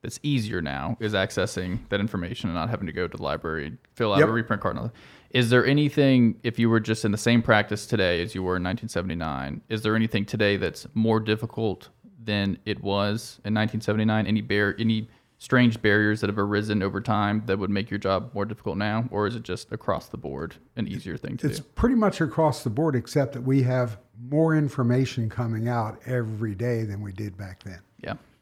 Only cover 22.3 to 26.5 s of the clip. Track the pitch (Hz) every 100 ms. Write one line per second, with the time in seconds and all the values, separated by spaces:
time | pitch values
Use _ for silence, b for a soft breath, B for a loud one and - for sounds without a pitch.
22.3 | - 156 127 - 107 160 131 - 151 131
23.3 | 135 127 135 127 127 123 107 _ - 120
24.3 | 147 160 156 147 - 120 123 131 - 110
25.3 | - 120 113 117 120 110 - - 127 110
26.3 | 110 120